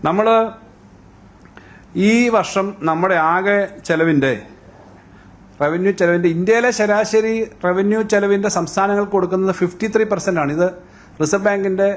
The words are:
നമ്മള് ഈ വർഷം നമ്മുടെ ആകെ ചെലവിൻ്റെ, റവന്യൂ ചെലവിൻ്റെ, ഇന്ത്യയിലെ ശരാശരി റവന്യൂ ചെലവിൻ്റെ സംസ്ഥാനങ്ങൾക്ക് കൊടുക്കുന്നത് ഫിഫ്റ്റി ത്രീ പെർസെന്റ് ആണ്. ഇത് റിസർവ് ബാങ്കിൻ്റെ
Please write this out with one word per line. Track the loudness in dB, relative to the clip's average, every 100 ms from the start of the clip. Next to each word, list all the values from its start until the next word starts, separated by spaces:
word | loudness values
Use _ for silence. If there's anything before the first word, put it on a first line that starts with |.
നമ്മള് | 0 0 2 2 0 -8 -20 -20 -20 -20 -20 -20 -20 -20 -20 -20 -20 -20 -10
ഈ | 0 2 4 2
വർഷം | 0 0 -4 -4 -4
നമ്മുടെ | -4 -2 0
ആകെ | 2 2 0 0 0 -2 -10
ചെലവിൻ്റെ, | -4 0 2 2 0 -2 -8 -20 -20 -20 -20 -20 -20 -20 -20 -20 -20 -4
റവന്യൂ | -2 0 -2
ചെലവിൻ്റെ, | 0 0 2 0
ഇന്ത്യയിലെ | 0 2 2 2
ശരാശരി | 0 0 0 2 0 0 -2 -6 -4
റവന്യൂ | -2 0 0 0
ചെലവിൻ്റെ | 0 0 2 0 0
സംസ്ഥാനങ്ങൾക്ക് | -2 -2 -2 0 0 0
കൊടുക്കുന്നത് | -2 0 0 -2
ഫിഫ്റ്റി | 0 -4 -4 -2
ത്രീ | 0
പെർസെന്റ് | 0 -2 -2 -2
ആണ്. | -2
ഇത് | 0 -2 -2 -20 -20 -20 -6
റിസർവ് | -2 0
ബാങ്കിൻ്റെ | 0 0 -2 0 0